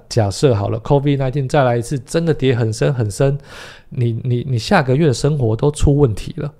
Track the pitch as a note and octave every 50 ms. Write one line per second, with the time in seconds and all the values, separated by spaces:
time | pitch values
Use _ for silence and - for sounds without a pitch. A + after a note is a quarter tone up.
0 | - - - A#2+ G#2 G2 F#2 - D3+ C#3 A#2 G#2 G2+ G#2 A2 A2 - - D3 C#3
1 | C3+ D3 C#3+ C3+ C3+ C3 C3+ D3 C3 B2 - D3 C3 B2 A#2+ A#2+ A#2 - D3+ B2+
2 | - - - E3 E3+ E3 C#3 - C3 C3 B2 A#2 A#2 A2 A2 - C#3+ D3 C3+ A#2+
3 | A2+ G#2 - - C#3 C#3 C#3+ C#3+ - - - - - - - - - - - C3+
4 | A#2+ A#2+ A2+ A2+ - B2 B2 A#2+ A#2+ C#3 B2+ A2+ - - G#3 F3 C3+ C3 B2+ C#3+
5 | E3+ C#3+ A#2 - - C#3+ D#3 C#3+ B2+ A2 A2+ A2 C#3 D3 D3 - - D3+ C#3 C#3+
6 | C#3+ A#2+ G2+ - - - - - C#3+ D3 -